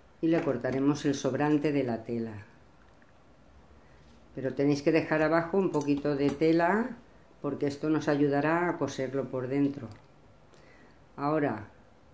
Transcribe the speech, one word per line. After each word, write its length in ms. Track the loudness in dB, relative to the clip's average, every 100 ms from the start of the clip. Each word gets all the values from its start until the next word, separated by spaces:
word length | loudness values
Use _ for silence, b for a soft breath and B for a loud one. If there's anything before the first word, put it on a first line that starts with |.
| b -4
y 80 | 0
le 140 | 2
cortaremos 640 | 2 -2 -2 0 2 0 0
el 100 | -2
sobrante 560 | -2 0 2 2 2
de 120 | 0
la 200 | 0 -2
tela. 300 | -4 -6 -6 -10 -16 -20 -20 -20 -20 -20 -20 -20 -20 -20 -20 -20 -20 -20 b b b b -18 -8
Pero 180 | -6 0
tenéis 260 | 2 2
que 100 | 4
dejar 300 | 2 2 2
abajo 360 | 2 2 0 0
un 140 | 2
poquito 440 | 0 0 0 0 0
de 160 | 0
tela 680 | 2 2 4 4 2 0 -8 -18 -20 -20 -10
porque 260 | -6 -2 -4
esto 220 | -2 0
nos 200 | 0 0
ayudará 580 | 2 2 2 2 0 0
a 100 | -2
coserlo 520 | -4 -4 -6 -4 -4
por 180 | -6 -4
dentro. 400 | 0 0 -2 -12 -16 -20 -20 -20 -20 -20 B B B B B -20 -6
Ahora, 520 | -2 0 0 -4 -10 -20 -20 -20 -20